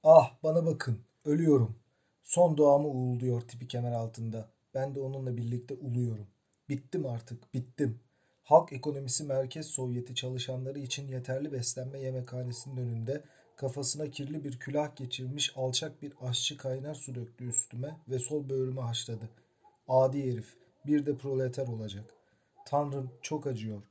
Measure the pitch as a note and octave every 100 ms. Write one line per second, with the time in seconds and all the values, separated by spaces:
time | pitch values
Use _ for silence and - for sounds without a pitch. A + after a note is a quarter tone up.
0 | D#3 D#3+ B2+ - D#3 E3 D#3+ - - G#2+
1 | - _ D3 D3+ E3 C#3 G#2+ - _ _
2 | _ _ - F3 F3 D3+ D3 C#3+ D3 B2+
3 | B2+ B2 B2+ A#2+ A#2+ - B2 B2 A#2+ A#2
4 | A2+ A2+ A2+ A2 G#2+ _ _ C3+ C#3 C3+
5 | C3+ C3+ C3 A#2+ A#2 B2 - C3+ C#3 A#2+
6 | A#2+ G#2+ G2+ _ _ _ - C3+ - -
7 | C#3 A#2 - A#2 _ C3 B2 - C3+ A2+
8 | _ _ _ _ - D#3 E3 C3 D3+ C#3
9 | C3+ - D3 C3+ C3 D#3+ D3+ - B2+ B2
10 | B2 B2 B2+ B2+ B2+ B2+ C3 C#3 B2+ C#3
11 | C#3 C3 B2 C3 D3 C3+ A#2 - B2+ C#3
12 | C3 C3 B2 B2+ B2 A#2+ C#3 B2+ A#2+ A#2
13 | A2+ D3 - _ _ - C3+ C#3 C3 D3
14 | D3+ - C#3 D#3 C#3 B2 - C#3+ D3 -
15 | B2+ - B2+ D3 - C3 C3 B2+ D#3 -
16 | C#3+ - B2+ A#2+ - C#3+ C#3 C3 C#3+ C#3
17 | - A#2+ A#2+ - B2 A#2+ - A#2+ C#3+ D#3+
18 | - B2+ - D3+ C3+ C3+ C3 B2+ A#2+ A#2
19 | - A2 A2 _ _ _ - _ - C3
20 | C3 C#3+ C3 A2+ - _ _ _ C#3+ D3
21 | C#3+ B2+ C3+ C3 C3 B2+ C3 A2+ G#2+ G2
22 | A2+ _ _ _ _ - - C#3+ D3 C#3
23 | B2+ - - D3+ C#3+ A2+ A2 G#2 -